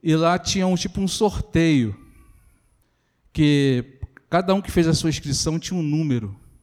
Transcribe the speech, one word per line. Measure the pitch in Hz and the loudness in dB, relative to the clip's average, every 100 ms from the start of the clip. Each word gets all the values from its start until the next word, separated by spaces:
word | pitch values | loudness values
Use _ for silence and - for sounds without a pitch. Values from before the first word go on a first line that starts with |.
e | 165 160 | 0 2
lá | 165 180 | 2 0
tinha | - 196 185 | -2 -2 0
um, | |
tipo, | 175 185 - | 0 -2 -4
um | 190 | -4
sorteio, | - 214 - - 165 165 147 113 101 - - - _ _ _ _ _ _ _ _ _ _ | 0 -2 -2 -2 0 2 2 0 -6 -18 -20 -20 _ _ _ _ _ _ _ _ _ _
que | - 147 143 139 123 120 - - - _ | 0 2 4 2 0 -4 -14 -16 -16 _
cada | 170 190 | -2 0
um | 196 | -2
que | 196 | 0
fez | 185 160 | 0 2
a | |
sua | 160 160 | 2 -2
inscrição | 147 143 135 165 160 | -4 -4 -2 -2 -4
tinha | - 185 | -4 -4
um | |
número. | 156 151 160 123 104 98 - _ | -2 0 0 -2 -4 -12 -20 _